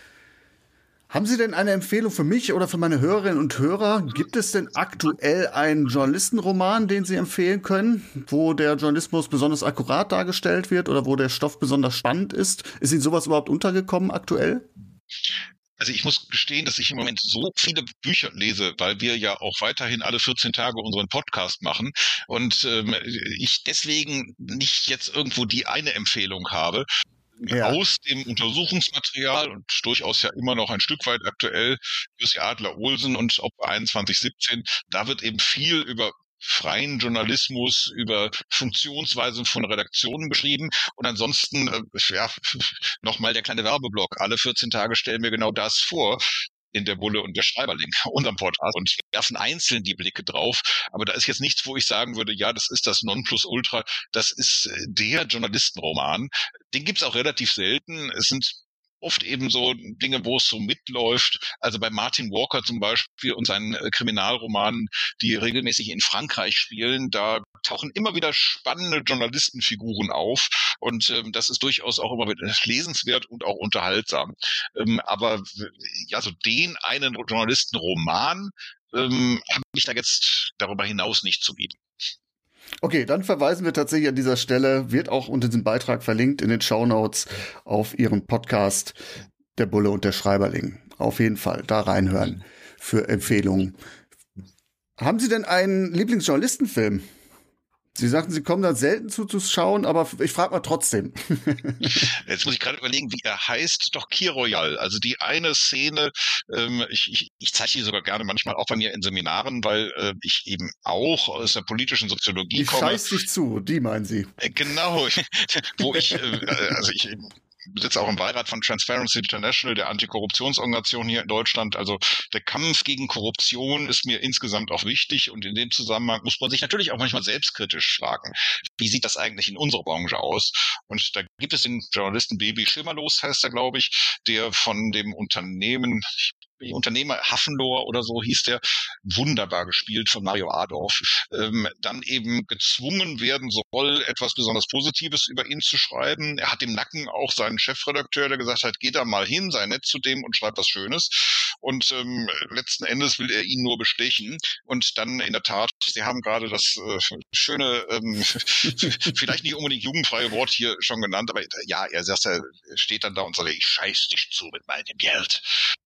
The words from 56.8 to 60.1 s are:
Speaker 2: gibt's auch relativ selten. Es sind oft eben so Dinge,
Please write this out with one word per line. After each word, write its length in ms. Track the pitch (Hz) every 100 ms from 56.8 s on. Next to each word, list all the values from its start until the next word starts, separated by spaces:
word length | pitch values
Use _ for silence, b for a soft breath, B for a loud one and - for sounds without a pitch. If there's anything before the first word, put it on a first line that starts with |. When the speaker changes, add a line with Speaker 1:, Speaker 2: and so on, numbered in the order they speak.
| 160
Speaker 2:
gibt's 180 | 196
auch 100 | 139
relativ 380 | - 147 - 117
selten. 580 | 107 95 139 - 160 139 -
Es 120 | 117
sind 220 | 135 - - _ _ _ _
oft 200 | 170 -
eben 260 | 87 131 131
so 240 | 123 123
Dinge, 520 | 120 107 113 131